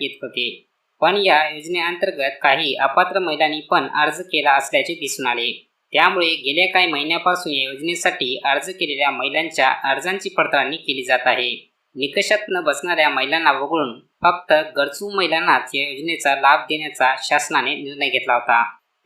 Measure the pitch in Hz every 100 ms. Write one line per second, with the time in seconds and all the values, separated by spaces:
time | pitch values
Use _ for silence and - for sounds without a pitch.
0 | 139 - 127 123 120 - _ _ _ -
1 | 156 202 190 151 156 151 156 175 170 175
2 | 185 160 139 - 147 139 156 127 135 -
3 | 185 196 180 151 156 151 147 170 135 -
4 | 151 156 180 156 143 135 135 147 135 165
5 | 139 - 127 120 117 - _ _ _ 139
6 | 175 180 165 156 135 151 180 185 180 147
7 | 151 170 180 175 170 139 135 135 160 170
8 | 170 160 127 127 139 143 170 185 160 139
9 | 143 127 135 147 160 151 131 - 135 135
10 | 175 196 196 - 156 147 131 160 - 135
11 | 127 127 127 120 123 117 _ _ _ 135
12 | 139 202 196 214 214 185 156 139 175 170
13 | 151 139 131 160 160 135 143 165 135 117
14 | _ _ 170 175 - 151 156 147 143 -
15 | 202 196 175 160 175 135 - 143 143 135
16 | 160 190 143 135 139 151 - 156 151 -
17 | 127 135 - 147 - 151 127 143 139 143
18 | 143 127 127 123 - 117 117 - _ _